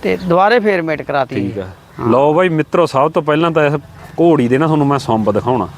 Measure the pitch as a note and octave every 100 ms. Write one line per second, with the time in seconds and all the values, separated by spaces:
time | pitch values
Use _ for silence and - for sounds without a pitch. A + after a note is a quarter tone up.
0 | G#3 F#3 F#3 E3+ G3+ A#3+ G#3 F#3+ E3 D3+
1 | C3 C#3+ C3 C3+ - G#2 F#2 F#2 - -
2 | B2 A#2+ C#3+ D3+ F#3 D#3 D3+ F3 E3 C3+
3 | D3 E3+ D3+ D3+ E3+ D#3+ D3 D3+ - -
4 | - - E3+ D3+ A#2+ C3 D#3+ D#3 C#3+ C#3+
5 | C3+ A2+ G#2+ G#2+ A#2+ B2 F#2